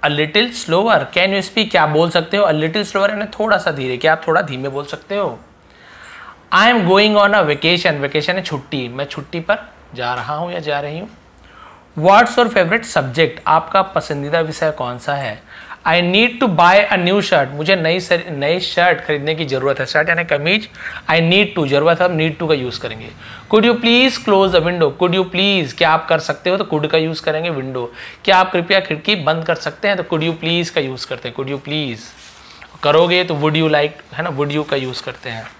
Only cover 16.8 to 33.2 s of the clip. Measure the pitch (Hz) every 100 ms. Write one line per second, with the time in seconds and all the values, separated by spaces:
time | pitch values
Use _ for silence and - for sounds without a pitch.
16.8 | 202 196 175 196 185 165 135 143 156 190
17.8 | 160 175 180 175 165 147 139 175 185 -
18.8 | 175 165 - 147 147 156 156 135 135 135
19.8 | 131 147 160 170 170 147 151 208 214 -
20.8 | - - - 160 165 185 202 190 143 143
21.8 | 156 170 180 165 160 151 165 147 127 117
22.8 | 123 110 107 - - - - 214 226 233
23.8 | 233 240 262 247 - 196 196 175 160 175
24.8 | 156 135 180 180 180 175 196 196 143 -
25.8 | 170 160 - 160 156 147 - 190 190 151
26.8 | 151 160 160 156 - 156 170 151 131 127
27.8 | 120 - - - - 190 185 180 170 196
28.8 | 185 156 - 208 147 165 160 165 - -
29.8 | 208 190 170 165 160 160 160 170 170 -
30.8 | 135 127 - 123 123 120 135 139 139 151
31.8 | 143 113 - - - - - - - -
32.8 | - 151 175 180